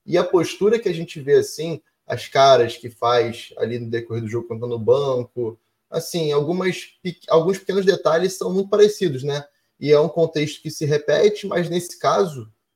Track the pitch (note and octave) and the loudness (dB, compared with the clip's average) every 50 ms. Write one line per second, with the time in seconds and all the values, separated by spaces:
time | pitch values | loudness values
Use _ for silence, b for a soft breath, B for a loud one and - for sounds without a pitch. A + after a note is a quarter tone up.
0 | _ - D3+ F3 F3+ - - F3 D#3 - - - F#3 G#3 A3+ A3+ A#3 G3 E3+ D#3+ | _ -2 0 0 0 2 2 0 0 0 -4 0 0 2 2 2 0 -2 -4 -4
1 | E3+ F3 - E3 C3 C3+ C#3+ C#3 C#3 - - - D#3 E3 D#3+ C#3 - _ _ _ | -6 -10 -12 -12 0 2 4 4 4 2 -6 -8 -8 -8 -8 -10 -12 _ _ _
2 | _ _ A#2 A#2 - - - C#3 C3+ C#3 C3+ B2 A#2+ A2+ - - - A#2+ - _ | _ _ -8 -8 -8 -4 2 4 6 8 8 6 4 2 -2 -8 -14 -16 -10 _
3 | - A#2 B2 B2 A2+ A#2 A2+ - - - - - - A2 A#2+ A#2+ A#2+ A2+ A#2 A#2 | -2 0 2 2 0 0 -4 -10 -14 -18 -8 -6 -6 -4 -4 -6 -8 -6 -6 -6
4 | A#2 - A2+ A#2 A2+ G#2+ A2 A#2 A2+ - A#2 A2+ A#2+ A#2+ A#2+ A#2 G#2+ G#2+ B2 C#3 | -6 -6 -8 -8 -8 -6 -6 -6 -6 -6 -10 -8 -6 -6 -6 -4 2 2 2 2
5 | C#3+ C3+ C3 B2 A#2+ - _ B2 A#2+ A2 A2+ - _ _ _ _ _ _ - E3 | 2 0 -2 -4 -4 -6 _ -8 -8 -8 -8 -12 _ _ _ _ _ _ -8 -8
6 | - - - F3 D#3+ D3+ C#3+ C#3+ D3 D3+ F3 F#3 F#3 F#3 F3 - - - _ _ | -8 -6 -6 -4 -2 0 0 0 0 0 -2 -2 -2 -2 -4 -4 -10 -16 _ _
7 | _ F#3 E3 - - - - E3 D#3+ F3 G3 F#3+ - - F#3 G3 F#3+ F#3 F3+ E3+ | _ -10 -10 -10 -4 2 2 2 2 2 -2 -4 -4 -4 -2 0 2 2 0 2
8 | - D#3 D#3 E3 F3+ F#3+ F3+ - F#3+ F#3 F3+ F#3+ G3 G3 - G#3 G#3 G#3 G#3 - | 2 0 2 2 0 0 -2 -4 -6 -2 -2 -2 -2 0 4 6 6 6 6 0
9 | G3 F3 C3+ B2+ C3 C#3+ C#3+ C#3+ C#3+ - _ _ _ _ _ _ C3+ C#3 D3 C#3+ | -2 -2 -2 -2 -4 -6 -6 -6 -8 -12 _ _ _ _ _ _ 2 4 6 6
10 | D#3 E3 - E3+ E3 D#3 - D#3 D3+ D3 - - _ D#3+ - - D#3+ C#3 D3+ D3 | 6 4 2 0 0 0 2 -2 -2 -2 -4 -8 _ -12 -8 -6 -2 0 0 0
11 | - - D3 - - G#3+ G#3 - - F#3+ G3+ F#3+ F3 D#3 E3+ F3+ F3 - - - | 2 2 2 4 4 4 2 2 -6 -4 -4 -2 -2 -2 -4 -4 -6 -6 -12 -4
12 | - C#3 D#3 G#3 G3+ F3 D3+ C3 A2 G#2+ _ _ _ _ _ | -2 0 2 2 0 -2 -2 -10 -14 -16 _ _ _ _ _